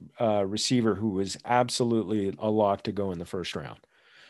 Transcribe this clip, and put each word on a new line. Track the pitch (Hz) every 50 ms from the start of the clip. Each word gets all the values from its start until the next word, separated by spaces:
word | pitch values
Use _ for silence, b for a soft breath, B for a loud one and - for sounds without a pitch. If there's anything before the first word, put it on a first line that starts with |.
| - - - -
uh, | 120 110 104 104 98
receiver | 95 104 107 - - 135 123 113 110 98
who | 95 110 110
was | 95 95 98 95 - - -
absolutely | - 120 123 123 117 - - 127 117 117 113 98 87 110 107 98 98 92 -
a | 110 110
lock | 107 107 104 101 101 98
to | - 110
go | 95 98 98 95
in | 90 85
the | 87
first | - - 92 85 - -
round. | 82 71 60 52 - _ b b b b b b b b